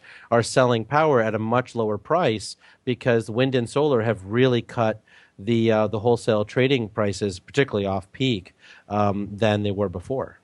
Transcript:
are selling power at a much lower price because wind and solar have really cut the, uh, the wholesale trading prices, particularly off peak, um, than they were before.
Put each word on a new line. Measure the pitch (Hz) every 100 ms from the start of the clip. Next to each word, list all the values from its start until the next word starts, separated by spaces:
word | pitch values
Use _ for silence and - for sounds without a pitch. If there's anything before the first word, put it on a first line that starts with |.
| - - -
are | 117
selling | 110 139 123 117 110
power | 147 160 127
at | 110
a | 107
much | 110 120 127
lower | 117 107 104
price | - 165 151 107 - - - _ -
because | 120 131 117 110
wind | 110 135 127
and | 117
solar | 139 151 120
have | 113 98 95
really | 117 131 120
cut | - - 110 107 _ - _ -
the, | 101 117 113
uh, | 107 107
the | 107
wholesale | 117 117 - 107 107
trading | 131 127 135 107
prices, | - 104 95 104 90
particularly | - - 135 107 98
off | 98 -
peak, | - 131 101 - _ - - -
um, | 104 104 101 98
than | 101 110 104
they | 104
were | 98 98
before. | 92 - 131 85 -